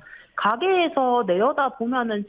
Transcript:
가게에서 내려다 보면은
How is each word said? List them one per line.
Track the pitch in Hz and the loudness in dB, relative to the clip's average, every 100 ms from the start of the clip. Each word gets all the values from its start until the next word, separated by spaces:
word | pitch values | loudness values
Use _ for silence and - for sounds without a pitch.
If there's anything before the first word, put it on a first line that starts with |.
| - - - - | -8 -20 -16 -4
가게에서 | 202 233 370 370 330 285 254 240 196 | -2 0 2 2 2 0 0 0 2
내려다 | 180 240 294 262 | 2 2 2 -2
보면은 | - 233 254 233 208 | -2 -4 -2 -2 -4